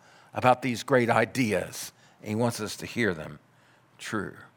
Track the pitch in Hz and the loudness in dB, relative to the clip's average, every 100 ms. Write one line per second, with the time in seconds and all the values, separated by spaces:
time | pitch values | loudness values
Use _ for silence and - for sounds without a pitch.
0 | - - - - 120 127 135 113 - 135 | -20 -20 -12 0 4 4 2 -4 2 4
1 | 117 117 113 123 120 92 85 - - - | 4 4 2 0 2 2 -2 -8 -12 -14
2 | - _ - 107 120 - 104 - - - | -20 _ -6 0 0 -2 -8 -8 -8 -2
3 | 113 85 76 76 _ _ _ _ _ _ | 0 -2 -8 -14 _ _ _ _ _ _
4 | - 110 90 - - | -8 -6 -6 -10 -20